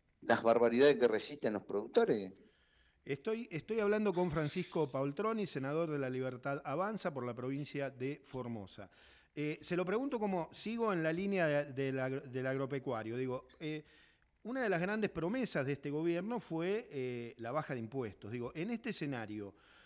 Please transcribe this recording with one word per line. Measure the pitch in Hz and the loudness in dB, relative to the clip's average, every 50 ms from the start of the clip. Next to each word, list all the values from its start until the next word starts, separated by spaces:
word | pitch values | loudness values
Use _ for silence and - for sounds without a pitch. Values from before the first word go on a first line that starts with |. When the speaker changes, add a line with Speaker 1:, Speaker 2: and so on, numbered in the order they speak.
| _ _ _ _ - | _ _ _ _ 2
Speaker 1:
las | - 117 113 107 | 4 4 6 8
barbaridades | 113 117 120 120 117 117 120 135 147 139 | 6 8 8 8 6 8 8 8 8 8
que | 120 123 117 | 8 6 6
resisten | 107 107 - - 147 147 - 120 107 | 6 4 0 -2 -8 -2 0 0 0
los | 101 - | 0 -4
productores. | - 98 101 107 117 - 240 233 208 143 107 98 95 104 - - - _ _ _ _ _ _ _ _ _ _ _ | -2 -2 -2 -2 2 2 2 4 4 2 0 0 -6 -10 -16 -20 -20 _ _ _ _ _ _ _ _ _ _ _
Speaker 2:
Estoy, | - 139 139 - 226 220 226 240 - | -6 -6 -4 -2 -4 -4 -4 -6 -6
estoy | 180 151 - - 220 226 | -8 -8 -4 -2 -2 2
hablando | 208 202 208 214 214 208 180 | 2 4 4 4 2 2 2
con | 175 180 165 | 2 2 2
Francisco | 143 165 156 143 - 185 175 - - 175 156 139 | 2 0 0 0 0 -2 -4 -2 0 0 0 0
Paoltroni, | - 139 135 143 143 - 202 220 226 220 202 | 2 0 0 0 0 0 0 0 0 0 -2
senador | 160 - 143 131 135 143 160 170 165 | -2 -2 -4 -2 0 0 0 0 0
de | 151 143 | 0 -2
La | 135 127 | -2 -2
Libertad | 127 127 131 131 127 120 - 139 139 147 - | -2 -2 -2 -2 -4 -4 -4 -4 -4 -2 -2
Avanza | 151 135 156 185 208 220 190 - 180 147 | -4 -2 0 0 -2 -2 -2 -4 -4 -4
por | 135 123 | -2 -4
la | 123 117 | -4 -4
provincia | 117 123 131 139 143 147 - - 143 139 135 | -4 -4 -4 -4 -4 -6 -6 -4 -4 -4 -4
de | 131 123 127 135 147 - - | -4 -4 -4 -4 -4 -6 -10
Formosa. | - - 131 123 120 117 110 98 92 - - 101 95 - - - - - - _ _ _ | -12 -10 -8 -6 -6 -6 -8 -8 -10 -12 -16 -16 -16 -18 -20 -20 -20 -20 -20 _ _ _
Eh, | 147 147 151 156 - - | -4 -4 -4 -4 -6 -4
se | - 180 | -4 -2
lo | 170 180 | 0 0
pregunto | 175 196 226 269 285 262 233 | 0 0 0 0 -2 -2 -2
como | 208 208 190 175 160 - - | 0 0 0 0 -2 -4 -8
sigo | - - 202 226 233 226 220 196 | -8 -6 -4 -2 0 2 2 2
en | 170 160 | 2 2
la | 160 160 | 0 0
línea | 170 196 202 202 190 170 | 0 0 0 2 4 4
de, | 156 147 143 147 143 131 | 4 4 2 2 0 -2
de | 127 139 135 131 | -2 -2 0 0
la, | 135 131 131 | 0 0 0
del | 135 139 139 135 120 131 127 | -2 -4 -6 -4 -4 -2 0
agropecuario. | 131 135 135 139 127 143 139 127 139 123 110 110 110 117 | 0 0 0 0 -2 -2 -4 -2 -2 -2 -2 -2 -2 -2
Digo, | 127 131 127 127 131 - - - - | -2 -2 -2 -2 -4 -6 -10 -16 -8
eh, | 165 151 156 151 151 - - - - _ _ _ _ _ _ _ _ | -6 -6 -6 -6 -8 -12 -20 -20 -20 _ _ _ _ _ _ _ _
una | 208 254 269 254 | -6 -4 -2 0
de | 214 | 2
las | 185 165 175 | 2 2 2
grandes | 202 208 220 214 - | 0 0 0 -2 -2
promesas | - 170 156 175 220 262 247 - - 165 135 | -2 -2 -2 0 0 0 -2 0 0 -2 0
de | 135 143 | 0 -2
este | 135 - 143 | -2 -2 -4
gobierno | 143 151 160 170 170 170 180 214 240 226 | -2 0 0 2 0 0 0 -2 -4 -4
fue, | - - 165 160 165 180 202 220 240 - | -4 -4 -4 -2 0 0 0 -2 -2 -6
eh, | - 139 127 127 123 120 117 117 - - | -6 -4 -4 -2 -4 -6 -6 -8 -10 -8
la | 113 117 131 | -6 -2 -2
baja | 156 147 - 147 | -2 -2 -2 -4
de | 123 | -4
impuestos. | 113 113 - 135 123 107 95 - - 101 | -4 -4 -4 -4 -4 -4 -6 -8 -10 -8
Digo, | 117 123 117 127 - | -6 -4 -6 -6 -4
en | 156 165 220 | -4 -4 -4
este | 240 220 - 240 | -4 -4 -4 -6
escenario, | 202 - 165 143 139 120 110 104 104 107 101 98 - - - - - - - | -4 -4 -4 -4 -4 -4 -4 -6 -6 -8 -8 -10 -12 -16 -20 -20 -20 -20 -20